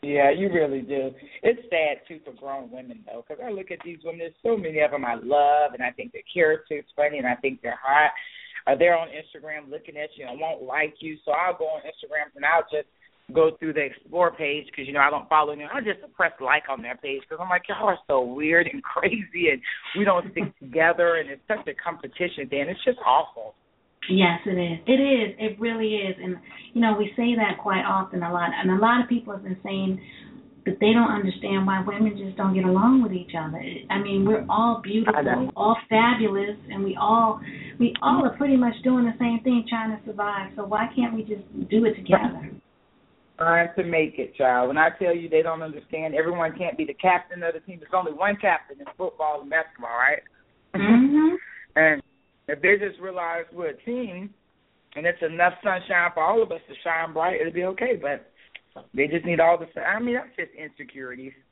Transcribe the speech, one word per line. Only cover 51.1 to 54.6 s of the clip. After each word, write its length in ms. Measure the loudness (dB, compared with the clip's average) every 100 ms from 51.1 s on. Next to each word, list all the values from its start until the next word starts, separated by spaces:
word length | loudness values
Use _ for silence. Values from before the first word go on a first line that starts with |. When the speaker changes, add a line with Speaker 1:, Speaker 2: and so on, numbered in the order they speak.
| 6 4 0
Speaker 1:
<laughs> 40 | -8 -20 -4 4
And 280 | 4 4 -4 _ _ _ -10
if 140 | -2
they 140 | 2 4
just 220 | 2 -8
realize 440 | -12 -6 -6 -6 -8
we're 160 | -8 -8
a 120 | -8
team, 460 | -8 -8 -8 -10 -14 _ _ _